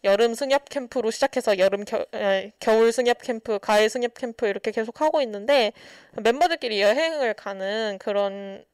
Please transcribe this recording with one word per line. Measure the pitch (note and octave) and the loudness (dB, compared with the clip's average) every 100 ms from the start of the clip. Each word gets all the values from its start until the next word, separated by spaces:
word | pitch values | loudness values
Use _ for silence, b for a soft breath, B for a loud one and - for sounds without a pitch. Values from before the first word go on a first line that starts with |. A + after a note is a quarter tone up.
여름 | G3 G3+ A#3 A3+ | 2 4 2 0
승합 | C#4 C4+ C#4 | 0 0 0
캠프로 | C#4+ B3 C4 A3 | -10 -6 -4 -4
시작해서 | A3 C4+ - A#3+ G3 | 0 -2 0 0 2
여름 | F#3+ G3 | 2 2
겨-, | G3+ - - | -4 -6 -6
에, | A3+ G#3 F#3+ G3 _ | -4 0 0 -2 _
겨울 | - A3 A3+ | 2 4 4
승합 | A#3 A#3+ A#3+ | 4 0 0
캠프, | - A3+ - G#3 | -4 -8 -4 -6
가을 | - G#3+ G#3+ | 2 2 2
승합 | B3 A#3+ | 0 -4
캠프 | - B3 A3+ A3 | -6 -10 -4 -4
이렇게 | G3 A3 | -2 -4
계속 | A3+ A3 - | -4 -6 -2
하고 | D#4 D#4+ | 0 0
있는데 | B3 G#3 G#3+ C#4+ G#3 B B B B | -2 -4 0 2 2 B B B B
멤버들끼리 | - G#3+ B3+ E4+ E4 B3 G#3+ | -2 0 2 2 0 -2 2
여행을 | G3+ B3 E4 D4+ B3 | 2 2 0 0 -2
가는 | G#3 G3+ G3 F#3+ G#3+ A3 G3 | -2 -8 -6 -4 -4 -4 -6
그런 | - G3+ G3+ G3 G3 G3 - | -2 0 -2 -4 -12 -16 -20